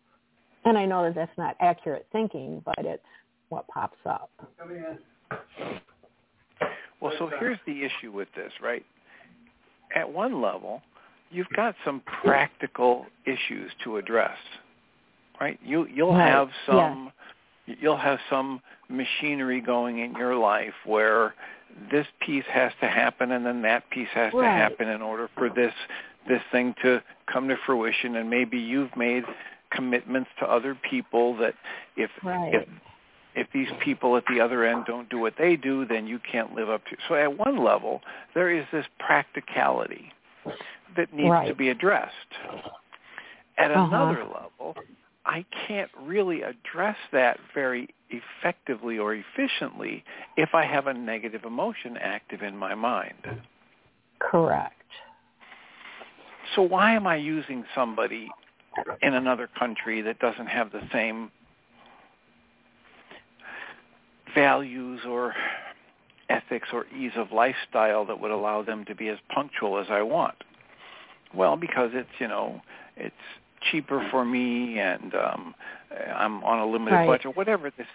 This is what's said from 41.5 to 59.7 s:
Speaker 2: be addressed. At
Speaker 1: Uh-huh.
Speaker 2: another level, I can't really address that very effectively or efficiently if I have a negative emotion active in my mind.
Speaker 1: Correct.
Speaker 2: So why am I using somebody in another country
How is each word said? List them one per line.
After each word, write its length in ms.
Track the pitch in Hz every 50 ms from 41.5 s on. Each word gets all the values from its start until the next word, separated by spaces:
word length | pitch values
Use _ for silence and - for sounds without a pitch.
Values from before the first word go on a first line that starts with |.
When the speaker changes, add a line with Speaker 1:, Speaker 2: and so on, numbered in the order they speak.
| 139
Speaker 2:
be 140 | 131 135 131
addressed. 460 | 123 117 175 190 202 127 - - - - - - - - - - - - - - - - _ _ - - _ - - - - - - - _ _ _
At 140 | - 156 151
Speaker 1:
Uh-huh. 160 | 151 170 185
Speaker 2:
another 380 | 160 175 220 - 160 165 127 107
level, 520 | - - - - - - - - 160 160 - - - - _ _ _ _ _ -
I 200 | - 151 165 185 - - - - -
can't 220 | 208 202 190 - -
really 480 | - 131 147 180 208 196 180 170 143 -
address 540 | - - - - - - 165 185 208 214 - - - -
that 260 | 135 127 120 117 - - - -
very 360 | 147 135 131 123 120 127 - - _ _ -
effectively 880 | 120 120 - - - - - 175 175 - _ - 127 107 113 120 113 110
or 160 | 104 107 110
efficiently 880 | 107 98 - - - 277 262 - - 151 - - 101 107 101 104 - - - - - - - -
if 160 | - 156 - -
I 100 | 165 156
have 240 | 139 143 143 139 139
a 60 | 131
negative 500 | 120 123 113 113 110 107 113 107 110 -
emotion 520 | 117 117 127 180 226 214 - - 127 117 -
active 440 | - 98 101 104 - - - 92 101
in 140 | 101 98
my 180 | 101 95 95 104
mind. 640 | 107 113 123 120 95 92 - - - - - 117 113 - _ _ _ _ _ _ _ _ _ _ _ _ _ _ _
Speaker 1:
Correct. 560 | - - - 170 165 151 76 - - - - _ _ _ - - - - - _ _ _ _ _ - - - - - - - - - - - - - - - - - - - - - - -
Speaker 2:
So 60 | 208 190
why 320 | 175 185 185 202 220 226
am 120 | 220 202
I 100 | 185 165
using 480 | 151 147 151 156 156 143 - 135 123 113 - -
somebody 540 | 139 127 117 110 110 107 104 107 113 110 113 - - _ _ _ _ _ _ - - - - - - -
in 120 | 139 135
another 320 | 127 131 127 127 117 123
country 540 | - - - 127 120